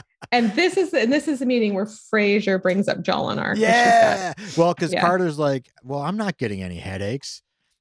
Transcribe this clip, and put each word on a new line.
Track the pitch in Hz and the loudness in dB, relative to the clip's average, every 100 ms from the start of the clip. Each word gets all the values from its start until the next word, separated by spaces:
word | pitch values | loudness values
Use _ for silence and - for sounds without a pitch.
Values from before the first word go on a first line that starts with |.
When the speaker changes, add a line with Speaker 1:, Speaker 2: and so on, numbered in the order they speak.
| - _ - | -18 _ -2
Speaker 1:
And | 240 226 | 0 2
this | 226 359 381 | 2 0 2
is, | 349 | 0
and | 285 226 | 0 2
this | 285 302 | 0 0
is | 262 | -4
the | 254 | 0
meeting | 247 214 | 0 0
where | 190 208 | -2 -6
Frasier | - - 214 208 208 202 190 | -10 -4 0 2 2 0 0
brings | 185 190 202 | 0 0 0
up | 185 | -2
Jolinar. | 180 - - - - | -2 -2 -2 -4 -2
'cause | 208 | 0
she's | 220 | 2
got | |
Speaker 2:
Yeah. | 240 240 233 220 - 180 165 208 151 | 4 6 6 4 2 -4 -8 -8 2
Well, | 175 | 2
'cause | 170 165 | 2 -2
Speaker 1:
Yeah. | 175 | 2
Speaker 2:
Carter's | 175 185 175 147 | 2 2 0 0
like, | 143 135 - _ | -2 -2 -6 _
"Well, | 127 143 | -10 -6
I'm | 147 208 | -6 -4
not | 202 - | -4 -4
getting | 117 98 | -6 -4
any | 90 87 | -8 -8
headaches." | 92 95 101 135 - - _ _ _ _ | -10 -8 -6 -6 -10 -18 _ _ _ _